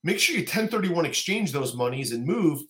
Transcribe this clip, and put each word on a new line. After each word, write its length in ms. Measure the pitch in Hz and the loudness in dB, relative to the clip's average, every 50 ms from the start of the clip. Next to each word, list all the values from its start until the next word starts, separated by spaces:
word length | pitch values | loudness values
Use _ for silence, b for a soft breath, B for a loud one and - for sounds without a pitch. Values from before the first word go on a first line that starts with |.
| - | 0
make 160 | 160 185 - | 0 0 2
sure 160 | - - 170 | 2 2 2
you 100 | 214 175 | 0 -2
ten 240 | - - 214 220 220 | 0 0 0 0 0
thirty-one 360 | 226 233 190 185 170 170 165 | 0 0 0 0 2 2 0
exchange 480 | 139 - - - - 196 226 214 165 131 | 0 0 -2 -2 0 -2 0 0 0 0
those 220 | 143 131 120 120 | -2 -2 -2 -2
monies 380 | 123 123 123 127 135 139 117 120 | 0 -2 0 0 -2 -4 -4 -4
and 140 | 120 120 | -4 -2
move 360 | 143 208 240 202 160 147 131 - | 0 0 4 4 2 2 2 -6